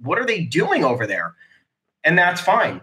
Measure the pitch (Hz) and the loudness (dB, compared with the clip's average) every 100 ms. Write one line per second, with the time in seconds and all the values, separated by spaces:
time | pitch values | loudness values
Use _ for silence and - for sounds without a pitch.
0 | 123 185 247 220 127 147 202 359 135 120 | -4 -2 -2 -4 -2 0 0 2 0 0
1 | 107 95 82 - - _ _ _ _ _ | -4 -6 -8 -10 -20 _ _ _ _ _
2 | 156 175 175 - - 226 196 - | 0 4 4 2 0 2 0 -4